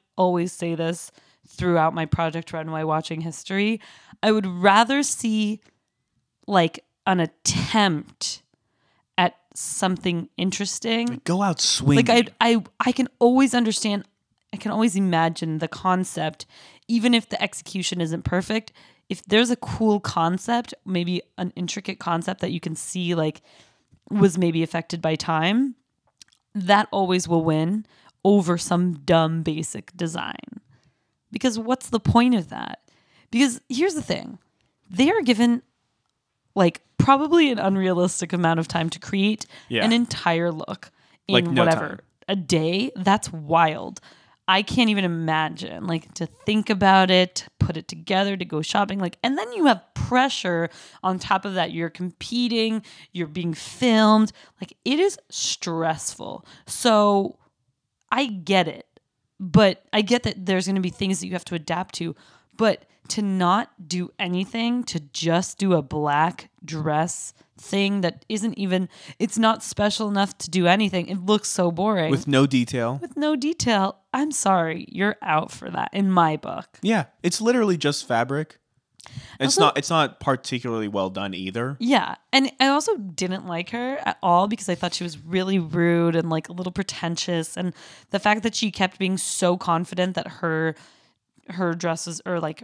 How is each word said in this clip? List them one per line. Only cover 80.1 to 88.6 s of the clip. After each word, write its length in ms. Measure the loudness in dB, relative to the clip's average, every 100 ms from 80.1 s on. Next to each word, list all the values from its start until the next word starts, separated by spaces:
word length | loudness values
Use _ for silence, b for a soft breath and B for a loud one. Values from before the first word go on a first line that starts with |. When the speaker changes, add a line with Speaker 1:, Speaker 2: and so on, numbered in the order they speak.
| -2
Speaker 2:
particularly 640 | -2 -2 -2 -6 -4 -4 -4
well 240 | -2 -4
done 240 | -4 -6
either. 420 | -6 -6 -6 -6 -4
Speaker 1:
Yeah, 340 | 2 2 0 -10 -2
and 200 | 0 0 0
I 80 | 2
also 280 | 2 0 -4
didn't 500 | -4 -6 -4 -4 -6
like 240 | -8 -6
her 280 | -6 -6 -4
at 140 | -4 -2
all 240 | 4 4 4
because 220 | -2 -4
I 60 | -4
thought 180 | -4
she 100 | -4
was 140 | -8 -10
really 400 | -4 -2 2 0
rude 560 | 0 2 4 4 4
and, 140 | 2 0
like, 180 | -2 -4
a 40 |
little 180 | -8 -8
pretentious, 840 | -6 -8 -6 -6 -4 -2 -2 -4 -6
and 160 | -6 -8 B B B
the 80 | -2
fact 220 | 0 0
that 100 | -2
she 160 | -2